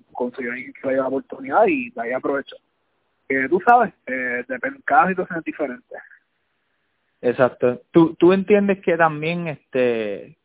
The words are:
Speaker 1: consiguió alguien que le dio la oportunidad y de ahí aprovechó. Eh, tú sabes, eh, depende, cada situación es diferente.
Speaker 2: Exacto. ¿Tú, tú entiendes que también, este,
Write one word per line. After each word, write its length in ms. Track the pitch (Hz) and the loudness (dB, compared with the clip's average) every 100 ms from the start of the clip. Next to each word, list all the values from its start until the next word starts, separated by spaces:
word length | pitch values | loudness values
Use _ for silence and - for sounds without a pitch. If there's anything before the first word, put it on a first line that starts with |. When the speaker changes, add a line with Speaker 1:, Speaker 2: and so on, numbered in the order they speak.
| - | -16
Speaker 1:
consiguió 400 | - 123 123 120 | -8 -6 -6 -8
alguien 200 | 123 285 | -10 -12
que 120 | - - | -8 -2
le 60 | |
dio 80 | 135 | -2
la 60 | 131 | 0
oportunidad 580 | 135 - - 135 160 220 | -4 -6 -12 0 2 4
y 240 | 143 120 | 2 -4
de 120 | 117 | -8
ahí 100 | 117 | -6
aprovechó. 420 | 127 147 139 - - _ _ _ _ _ _ - | -4 -4 -4 -6 -16 _ _ _ _ _ _ -4
Eh, 200 | 135 135 | -2 0
tú 120 | 349 294 | 2 4
sabes, 260 | 247 202 - - | 4 4 -4 -8
eh, 380 | 262 247 247 240 | -6 -4 -6 -6
depende, 340 | 254 269 277 | -6 -8 -8
cada 240 | - 143 185 | 0 2 2
situación 320 | 185 - 165 | 0 -6 -8
es 40 | |
diferente. 520 | 156 - 143 123 _ - - - _ _ _ _ _ _ _ _ _ _ | -8 -6 -8 -8 _ -18 -18 -20 _ _ _ _ _ _ _ _ _ _
Speaker 2:
Exacto. 600 | 123 120 123 - 127 123 _ | -2 2 2 2 0 0 _
¿Tú, 240 | 170 165 | 2 2
tú 180 | 165 175 | 4 4
entiendes 480 | 196 190 202 202 190 | 4 2 2 2 0
que 160 | 190 165 | -2 2
también, 520 | 165 151 156 175 170 | 0 0 -4 -4 -6
este, 880 | 143 _ 127 123 113 104 95 - _ | -10 _ 0 0 0 -4 -8 -12 _